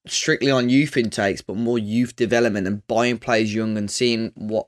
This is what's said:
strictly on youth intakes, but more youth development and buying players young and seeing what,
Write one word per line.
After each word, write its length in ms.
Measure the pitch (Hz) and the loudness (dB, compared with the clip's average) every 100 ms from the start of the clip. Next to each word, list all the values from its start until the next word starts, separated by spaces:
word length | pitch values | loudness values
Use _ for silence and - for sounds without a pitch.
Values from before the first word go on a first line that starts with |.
| - | -8
strictly 420 | - - 156 135 | -4 0 2 2
on 200 | 131 123 | 2 4
youth 280 | 135 147 131 | 4 2 0
intakes, 440 | 110 - 101 82 | -2 0 0 -2
but 140 | - 98 | -6 -4
more 220 | 117 120 | 0 -2
youth 380 | 104 117 120 - | 0 0 0 -2
development 500 | 110 120 120 101 92 | 0 2 2 0 -2
and 200 | 104 - | -4 -2
buying 320 | 113 120 117 | 0 0 -2
players 340 | - 110 110 | 0 0 2
young 240 | 107 110 107 | -2 -2 -4
and 140 | 101 | -4
seeing 400 | - 123 113 110 - | 0 0 0 -4 -8
what, 320 | 107 110 | -4 -4